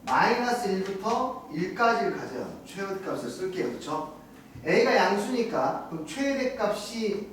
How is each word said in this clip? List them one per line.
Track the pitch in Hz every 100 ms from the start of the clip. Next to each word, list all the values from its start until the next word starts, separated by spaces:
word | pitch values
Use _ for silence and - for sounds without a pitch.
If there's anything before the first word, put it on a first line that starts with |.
마이너스 | - - - 240 240 214 196
일부터 | 190 190 196 214 247 254 - -
일까지를 | 156 185 - 190 226 190 147
가져요. | 127 127 - - -
최대값을 | 175 196 185 - - -
쓸게요. | 180 185 175 -
그쵸? | - 143 156 156 - - - - - -
A가 | 240 254 208
양수니까 | 185 202 247 247 226 - 160 160 -
그럼 | 160
최대값이 | - 269 277 269 254 - 208 208 - 233 214 - -